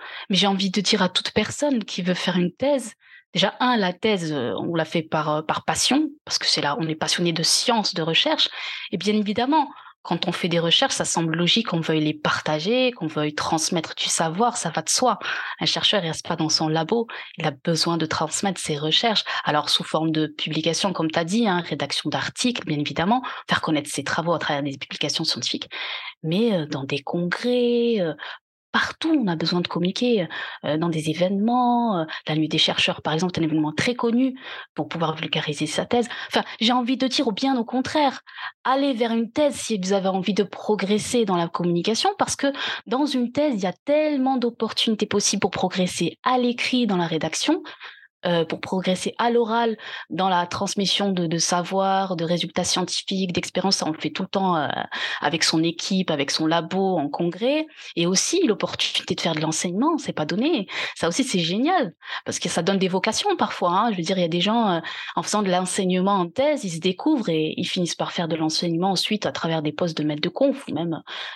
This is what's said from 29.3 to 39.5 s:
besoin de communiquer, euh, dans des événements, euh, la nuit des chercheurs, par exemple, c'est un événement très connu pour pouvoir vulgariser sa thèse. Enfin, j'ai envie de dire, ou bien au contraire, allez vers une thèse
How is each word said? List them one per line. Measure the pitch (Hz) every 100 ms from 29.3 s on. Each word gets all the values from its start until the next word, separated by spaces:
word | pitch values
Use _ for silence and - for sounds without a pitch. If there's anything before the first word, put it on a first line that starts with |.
| 165
besoin | 165 175
de | 175
communiquer, | 202 175 - 247 226 165 - - - 156
euh, | 151
dans | 170
des | 160 156
événements, | 156 180 196 220 247 247 240 233 185
euh, | 156 - -
la | 156
nuit | 156
des | 156
chercheurs, | - - - 175
par | 160
exemple, | 160 180
c'est | 175
un | 160
événement | 156 151
très | 151 - 247
connu | 240 233 262 254 - - -
pour | - 151
pouvoir | 165 160 156
vulgariser | 160 - 156 147 156
sa | - 185
thèse. | 240 233 - -
Enfin, | 240 - -
j'ai | 220
envie | 247 240 254
de | 262
dire, | - 247
ou |
bien | 196 269 262
au |
contraire, | 226 247 262 311 277 - - - - - -
allez | 269 277
vers | 233 233
une | 226 226
thèse | 285 294